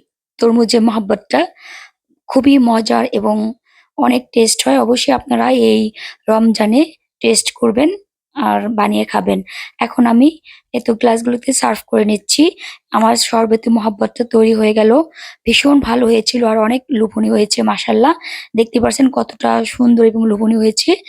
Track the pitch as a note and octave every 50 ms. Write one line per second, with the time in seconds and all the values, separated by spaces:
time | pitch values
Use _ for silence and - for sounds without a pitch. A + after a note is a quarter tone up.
0 | _ _ _ _ _ _ _ - A#3 A#3 A3+ A#3+ A#3 - A#3+ A3+ A3 A#3 G#3 A3+
1 | G3+ G3 G#3+ G3+ - - - C#4 F4 - - _ - - - - - - _ _
2 | _ _ _ _ _ - - C4+ A#3 C#4 C#4 C4+ A#3+ A#3 A3+ A3+ G#3+ A3 A#3 A3+
3 | B3 B3 - G#3 G#3 G#3+ G#3+ G#3+ G#3+ A3+ - - _ _ _ _ _ _ _ -
4 | B3+ B3 B3 B3 B3 _ - A#3+ A3+ A3 - - - C4 C#4 C4 A3+ A3+ B3+ A3+
5 | - C#4+ B3+ A#3 - - A#3+ A3+ A#3 B3+ C4 A#3+ A3+ A3 G#3+ A3 A3 A3 - -
6 | - - - _ _ G#3+ A3 A3 A3+ A3+ G#3 - G#3+ G#3+ A3+ C#4 D#4+ D#4 - _
7 | _ _ _ _ A#3 A3+ A3 G#3 - - - - A#3+ A3+ G#3 A#3+ D4+ E4+ G4+ G4+
8 | _ _ _ _ _ _ - C#4+ A3 G#3+ G#3 G3+ G3+ A3 A#3 G#3 G#3 G#3 G#3 G#3+
9 | A3 - G#3+ G#3 F#3 G3 G3 F#3+ F#3+ - - - - - - - A#3 A#3 - -
10 | A#3+ A#3 A#3 A#3 C4+ D#4+ D#4+ - _ - - - _ _ - A#3+ - A#3+ A3+ A3
11 | - A#3 A3+ A3+ A#3 B3 B3 A#3+ - C4+ C4 - C4 A#3+ G#3+ - - _ A#3 A3
12 | G#3 G#3 G#3+ G3+ - - - - D#4 G4+ - - - - - - _ _ - G#3+
13 | A3 A3+ A#3+ A3+ - - A#3+ A3+ A3+ G#3+ A3+ A3 - A#3 A3+ A3+ G3+ A3 G3+ -
14 | A3 G#3+ - - A#3+ - - A3+ A3+ A3 A3+ G#3+ G#3+ G#3+ G#3+ A3 G#3+ G#3+ A#3+ D4+
15 | E4 - - - - - - _ _ A#3 A3+ - - C#4+ C#4+ C#4 B3 A3+ A#3 B3+
16 | A#3+ A3+ A#3 A3 G#3+ - - A#3+ A#3 A3 A3 A3 A3 A3 B3 B3+ - - C4+ G#3+
17 | A3 G#3 - A3 A3 G#3+ A3+ G#3+ G#3 G#3 - A#3+ A3 G#3+ G3+ - - - A3 G#3+
18 | A#3+ D4+ E4+ - - - - - - - - G#3+ A#3 - - A#3+ A3+ A#3+ A3 -
19 | C4+ B3+ - A#3 A#3 - - - - A#3 A3+ A#3 A3+ - - - B3 A#3+ A#3 A#3
20 | A3+ A3+ G#3+ A3+ A3+ A3+ G3+ G#3 A3 A3 A3+ A3 A3 A3 A3 - - D#4 F4+ -
21 | -